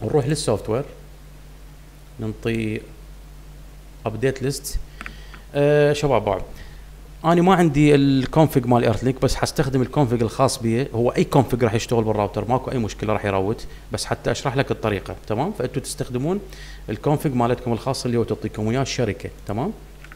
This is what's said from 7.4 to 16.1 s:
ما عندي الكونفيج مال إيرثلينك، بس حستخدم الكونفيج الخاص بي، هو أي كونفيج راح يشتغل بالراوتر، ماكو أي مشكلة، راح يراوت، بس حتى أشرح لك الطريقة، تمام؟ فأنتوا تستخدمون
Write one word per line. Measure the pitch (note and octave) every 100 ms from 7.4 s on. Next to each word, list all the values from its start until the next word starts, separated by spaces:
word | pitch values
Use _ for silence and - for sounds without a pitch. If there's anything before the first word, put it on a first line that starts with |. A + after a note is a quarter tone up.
ما | F3
عندي | F3+ E3+ C#3 D3
الكونفيج | C#3+ C#3 C3+ B2+ D#3 D#3 C3+ A#2+
مال | A#2+
إيرثلينك، | A#2+ G#2 A#2+ C3
بس | C3+
حستخدم | - - - C3+ C3
الكونفيج | B2+ D3+ B2 A#2
الخاص | A2 - C3 -
بي، | A2+ A2+ C#3+
هو | A2+ A#2+
أي | -
كونفيج | F3+ D3 A#2 A#2+
راح | A#2
يشتغل | A2 - A#2
بالراوتر، | A2 G#2 G2+ A2 G2+
ماكو | B2 B2
أي | B2+
مشكلة، | G#2 - G#2+
راح | G#2
يراوت، | G#2 G2 F#2+ A#2 - - -
بس | G#2+
حتى | - - C3
أشرح | B2 C#3+ B2+
لك | B2+
الطريقة، | A2+ A2 G2 - F#2+ -
تمام؟ | G#2+ F3
فأنتوا | - B2+ C#3
تستخدمون | - - -